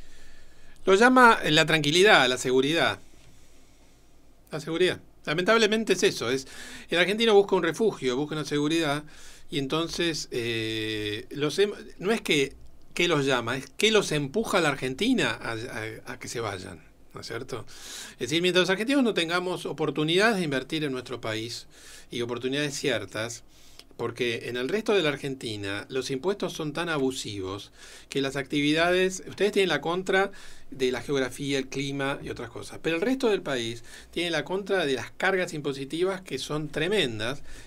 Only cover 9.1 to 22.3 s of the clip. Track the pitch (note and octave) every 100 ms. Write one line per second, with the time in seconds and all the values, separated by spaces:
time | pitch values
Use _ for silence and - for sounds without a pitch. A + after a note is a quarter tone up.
9.1 | - - - - D#3+ C3+ D#3 E3 - E3+
10.1 | D#3 - B2+ A#2 A2+ A2 A2 A2 G#2+ G#2
11.1 | G#2+ - C#3 D3 D3 G#3 G3 G2 - F3
12.1 | A3+ - D#3+ C3+ - - - - - E3+
13.1 | C#3+ C#3 C3 A#2 C3+ - - G#3+ G#3+ -
14.1 | D3+ C#3 G#3+ A3 G3 D#3+ C3+ B2+ C3 G#3+
15.1 | A#3+ C3 A2+ - A2+ A#2 A#2 A2 A2 -
16.1 | B2 G#2+ A#2+ A2 G2 F#2+ E2 - - -
17.1 | - - A2+ A2+ A#2+ G#2 - - - -
18.1 | - A#2+ D#3+ F3+ F3 F3 F#3+ A3+ C#4+ A#3+
19.1 | F#3 E3 F3 F3+ E3 - D3 D#3 D#3 D#3
20.1 | F3 A3 G3+ E3 C3+ C3 D#3+ D3+ B2+ A#2+
21.1 | A#2+ A2+ A2 A#2 A#2 - - - - -
22.1 | - A#2+